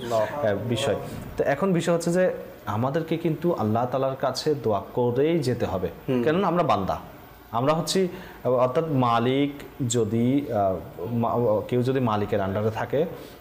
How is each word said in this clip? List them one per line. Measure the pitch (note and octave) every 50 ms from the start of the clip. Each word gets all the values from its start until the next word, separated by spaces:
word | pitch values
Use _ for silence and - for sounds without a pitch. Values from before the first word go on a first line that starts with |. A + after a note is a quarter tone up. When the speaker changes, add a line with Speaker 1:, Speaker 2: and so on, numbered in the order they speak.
| B2
Speaker 1:
আল্লাহু | A#2 A#2 A2 G#2+
Speaker 2:
আহ, | - - - A2+ G#2+ G2+ G2 G#2 A#2
বিষয়। | A#2+ - - A#2 F#2+ - - - - - - - -
তো | - C#3+
এখন | - C#3 - G3 G3 F3+
বিষয় | E3+ D#3+ F3 E3+
হচ্ছে | E3 E3 F3 E3+
যে | F#3 F#3 F3+ - - - - - - -
আমাদেরকে | - G2+ A2 B2 C3+ C#3+ E3+ D#3+ - E3
কিন্তু | D#3+ - E3+ D#3 - - F3 E3+
আল্লাহ | - A2 G#2+ G#2+ A#2 B2
তাআলার | B2 - C3 C3+ C3+ C3
কাছে | - - C3 - - - D#3 D3+
দোয়া | C3+ A#2 A2+ G#2 F#2+ F#2+ - -
করেই | B2+ B2 B2 A2 B2+ C#3+ D#3+ E3+ E3+
যেতে | C3+ B2+ A#2+ G2 G#2
হবে, | E2+ F2 F#2+ F2 D#2+ - - - -
Speaker 1:
হুম। | C3 B2 A#2+
Speaker 2:
কেননা | D3+ D#3 F#3 G3+ F3
আমরা | E3 F3+ E3
বান্দা, | - G#2+ G2+ F#2+ E2 D#2 - - - - - - - - - - -
আমরা | - A#2 C3 D3 D#3
হচ্ছি, | E3 E3 - - F#3+ F#3+ F3 - - - - - - -
অর্থাৎ | B2 B2+ A#2+ B2+ B2+ - E3 D#3+ D#3+
মালিক | D3 C3 B2 A#2 A#2 A#2 A#2 B2+ C3 C#3 C#3+ C#3+ C#3+ - - - - - C3 A#2
যদি, | B2+ A#2+ A2 G2+ A2+ A2+ A#2 B2 C3+ C#3+ C#3+ C#3+ B2
আহ, | G#2 G2+ F#2+ F#2+ E2+ - - - - E2+ A2+
মা-, | A#2+ A#2 A#2 A2 E2 A#2+ A#2+ A2 G#2+ G2+ - -
কেউ | B2 B2 A#2+
যদি | B2+ C3 C3+
মালিকের | B2+ A2+ G#2+ G#2 G#2 G2 A2+ G2+
আন্ডারে | G2 G2 G2 G#2+ G#2+ A2
থাকে, | G#2 - - - - C3+ E3+ F3 - - - - - -